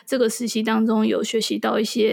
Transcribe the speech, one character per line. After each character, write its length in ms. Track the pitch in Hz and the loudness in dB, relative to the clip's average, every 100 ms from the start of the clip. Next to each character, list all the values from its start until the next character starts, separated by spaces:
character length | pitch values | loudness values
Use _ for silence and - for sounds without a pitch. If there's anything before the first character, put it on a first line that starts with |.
| - | -6
这 120 | 269 | 0
个 120 | 226 | 0
实 180 | - 233 | 0 -4
习 140 | 220 | -2
当 240 | 226 220 220 | 0 2 2
中 200 | 220 220 | 2 2
有 160 | 185 | 0
学 180 | 220 226 | -2 -2
习 180 | 214 214 | -2 -2
到 200 | 220 214 | 0 0
一 60 | |
些 280 | 214 233 220 | -2 0 0